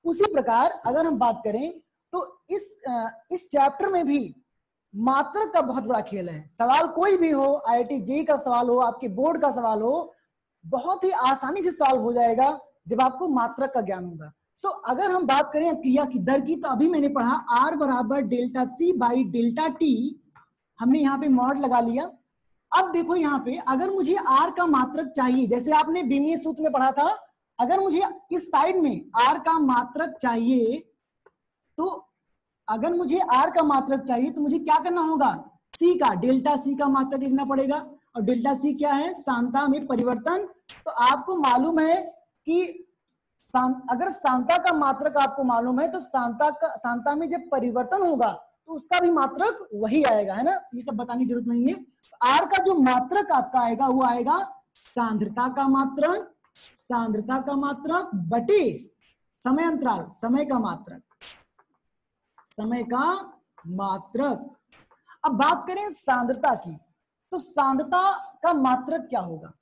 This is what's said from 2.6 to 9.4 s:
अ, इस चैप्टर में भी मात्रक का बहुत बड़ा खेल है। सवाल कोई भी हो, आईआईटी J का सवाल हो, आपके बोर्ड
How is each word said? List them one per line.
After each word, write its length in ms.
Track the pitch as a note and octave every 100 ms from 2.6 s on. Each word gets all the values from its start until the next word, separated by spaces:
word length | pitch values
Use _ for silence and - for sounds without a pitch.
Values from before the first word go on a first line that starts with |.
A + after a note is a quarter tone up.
| - - C4+
अ, 340 | A#3+ A3+ A3+ _
इस 180 | F4+ -
चैप्टर 360 | C#4+ C#4 C#4 G4
में 200 | F4+ C#4+
भी 280 | C#4+ G3 - _ _ _ _ _ G3+
मात्रक 580 | A#3+ C4+ D4 G#4 A4
का 80 | F4
बहुत 220 | C4 B3+
बड़ा 180 | G#3+ A#3
खेल 280 | G#3 G3+ F3
है। 200 | D#3 -
सवाल 380 | - A#3+ C#4+ E4
कोई 300 | D#4+ G4 F#4
भी 140 | E4
हो, 300 | C#4 C#4 C#4+ C#4+
आईआईटी 340 | A#3+ B3 C#4
J 220 | F#3+ C#4
का 140 | D#4+ C#4+
सवाल 320 | C4 A#3+ A#3+
हो, 80 | B3
आपके 300 | A#3+ A#3 B3
बोर्ड 340 | F#3+ D4 C#4+